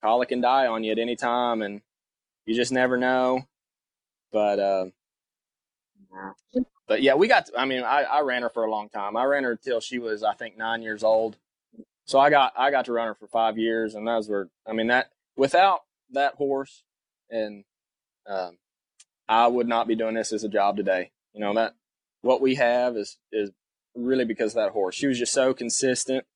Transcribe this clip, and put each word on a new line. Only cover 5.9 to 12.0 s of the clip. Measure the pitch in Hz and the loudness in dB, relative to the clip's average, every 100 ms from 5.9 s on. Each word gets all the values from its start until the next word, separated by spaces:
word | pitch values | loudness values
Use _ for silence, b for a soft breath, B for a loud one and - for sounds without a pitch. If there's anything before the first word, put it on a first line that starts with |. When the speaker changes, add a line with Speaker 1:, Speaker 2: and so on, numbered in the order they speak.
| _ 190 | _ _
Speaker 2:
Yeah. | 190 190 - _ 254 254 _ _ | -14 -14 -14 _ -4 -4 _ _
Speaker 1:
but | 110 | 2
yeah, | 135 | 4
we | 135 214 | 4 4
got, | 220 - 120 | 4 2 -4
I | |
mean, | 131 131 | -2 -2
I, | 120 139 | 0 0
I | 139 147 | 0 0
ran | 147 123 | 0 -2
her | 120 | -4
for | 117 | -2
a | 110 | -2
long | 110 107 | -4 -6
time. | 107 101 107 | -8 -6 -2
I | |
ran | 131 143 | 0 0
her | 131 117 | -2 -6
till | - 120 | -4 -6
she | - 123 | -4 -8
was, | 117 107 | -6 -4
I | 107 | -4
think, | 107 117 98 | -4 -10 -8
nine | 113 113 | -6 -6
years | 113 107 | -6 -2
old. | 110 110 113 107 _ _ _ - - _ | 2 2 0 -6 _ _ _ -20 -20 _